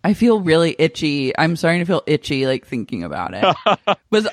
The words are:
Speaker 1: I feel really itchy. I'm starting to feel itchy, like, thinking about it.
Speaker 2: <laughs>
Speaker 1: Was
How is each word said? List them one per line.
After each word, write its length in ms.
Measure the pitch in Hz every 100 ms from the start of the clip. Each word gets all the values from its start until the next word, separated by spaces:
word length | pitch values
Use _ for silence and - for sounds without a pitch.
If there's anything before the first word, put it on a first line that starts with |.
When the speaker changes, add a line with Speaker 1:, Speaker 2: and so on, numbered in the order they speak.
Speaker 1:
I 100 | 190
feel 260 | 202 233 220
really 360 | 175 160 170 -
itchy. 580 | 160 - 156 143 131 -
I'm 200 | 160 165
starting 240 | 165 175
to 40 | 170
feel 180 | 175 -
itchy, 400 | 151 - 135 135
like, 200 | 131 -
thinking 360 | 123 101 113
about 300 | 85 73 85
it. 640 | 92 190 - - 196 - 190
Speaker 2:
<laughs> 80 | _
Speaker 1:
Was 160 | 214 214